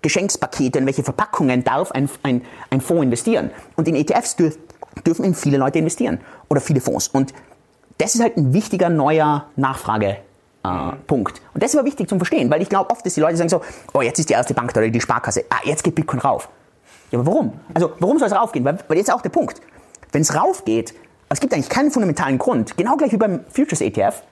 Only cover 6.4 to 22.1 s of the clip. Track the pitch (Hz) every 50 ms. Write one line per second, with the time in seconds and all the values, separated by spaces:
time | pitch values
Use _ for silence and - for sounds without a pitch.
6.4 | - _ 147 143 - - 151 131 - 127 - - - - - 135 135 131 - -
7.4 | - _ - _ _ _ _ _ _ _ - _ 156 208 226 233 233 233 233 180
8.4 | 147 127 131 196 214 - - 175 185 170 170 156 135 147 160 160 151 151 147 143
9.4 | - - - - 139 131 131 - - - 110 107 107 98 101 - - - _ _
10.4 | _ _ _ _ - 90 90 87 69 85 - 143 - - 156 127 98 - - -
11.4 | - - - 160 202 269 - 302 247 285 277 - 196 - 208 180 175 - - 311
12.4 | - 123 151 156 190 - 202 196 190 - - - - - - - 156 160 165 165
13.4 | 170 165 180 160 - - - - - - - 139 131 117 - - 156 - - 113
14.4 | 127 - - - 120 120 - 113 110 113 113 117 - - 123 113 - - - -
15.4 | - - 113 110 - 135 147 156 - 175 - - 156 - - 123 - 139 113 -
16.4 | - - - _ _ _ _ _ _ _ - - _ - - 120 123 156 208 311
17.4 | 151 110 - - - - - 165 175 165 - - 165 190 285 - 262 208 202 196
18.4 | 233 220 - 143 123 139 156 196 - - 156 170 208 - - 247 - 180 - 339
19.4 | - - - - - - _ - - _ _ - - _ - - 160 - 143 156
20.4 | - 359 359 - - - 110 117 117 - - - - _ _ _ _ _ 143 -
21.4 | - 254 220 156 135 - - 247 277 294 - 254 214 180